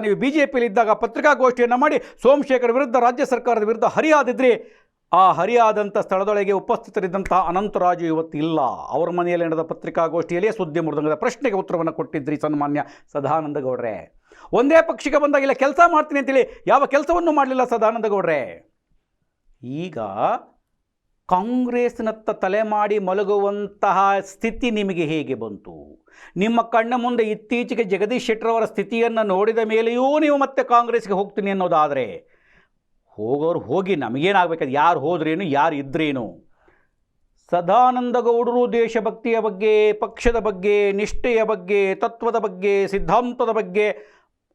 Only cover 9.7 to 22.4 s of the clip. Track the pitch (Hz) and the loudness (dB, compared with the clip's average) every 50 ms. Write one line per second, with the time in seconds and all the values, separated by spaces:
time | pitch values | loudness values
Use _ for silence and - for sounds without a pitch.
9.7 | 165 - - 170 165 180 170 160 160 170 160 165 175 175 196 220 180 - 185 151 | -6 -10 -10 -8 -2 -2 -2 0 0 -2 -4 -2 -2 -2 0 -2 -2 -2 -6 -4
10.7 | 147 170 165 156 147 147 147 156 151 151 233 254 - - 285 240 196 190 180 - | -4 -4 -2 -2 -2 -2 -2 -2 -2 -2 -2 -4 -4 -2 -4 -2 -2 -2 -4 -4
11.7 | - 170 165 160 156 - 160 - - 160 135 139 151 143 - 151 151 147 143 143 | -4 -2 -2 -2 -4 -6 -8 -6 -6 -8 -6 -4 -6 -4 -2 -2 -2 -2 -2 -2
12.7 | 147 147 143 - - - - _ - 151 135 135 151 160 156 147 147 151 131 131 | -2 -4 -4 -6 -10 -20 -20 _ -8 -4 -2 -2 -2 -2 -2 -4 -6 -6 -4 -4
13.7 | 127 120 120 117 104 - - - _ _ _ _ - - - - - 202 247 285 | -4 -4 -4 -6 -6 -8 -12 -18 _ _ _ _ -20 -20 -12 -2 0 2 2 6
14.7 | 320 330 320 330 285 - - 294 277 285 294 294 285 285 269 269 - 269 269 277 | 6 4 4 4 -2 -6 -4 0 0 2 2 2 2 2 2 2 0 0 0 0
15.7 | 294 - 339 349 339 302 302 302 294 277 262 240 269 262 226 - - - - 170 | 4 6 4 6 6 2 0 0 -2 -4 -2 2 2 2 2 2 -2 -8 0 2
16.7 | 214 277 285 - 269 285 311 - 339 349 339 330 302 294 277 262 262 254 247 247 | 4 4 4 4 0 0 2 2 0 0 2 2 2 2 2 0 2 -2 0 0
17.7 | 240 226 220 220 226 233 214 220 202 196 180 165 156 143 120 92 82 82 _ _ | 0 0 0 0 0 0 -2 -2 -2 0 0 0 0 -2 -2 -6 -10 -16 _ _
18.7 | _ _ _ _ _ _ _ _ _ _ _ _ _ _ _ _ _ _ 120 120 | _ _ _ _ _ _ _ _ _ _ _ _ _ _ _ _ _ _ -14 -12
19.7 | 135 151 175 185 151 117 110 101 95 107 131 175 226 - - _ _ _ _ _ | -10 -10 -10 -10 -8 -8 -8 -8 -4 -2 0 0 0 -2 -6 _ _ _ _ _
20.7 | _ _ _ _ _ _ _ _ _ _ _ - 185 180 196 233 247 254 254 240 | _ _ _ _ _ _ _ _ _ _ _ 0 0 0 0 0 -2 -2 -2 0
21.7 | 240 240 240 240 233 - 233 220 220 220 - - 208 214 | 0 0 0 0 -2 -2 -6 -6 -6 -6 -6 -6 -4 -2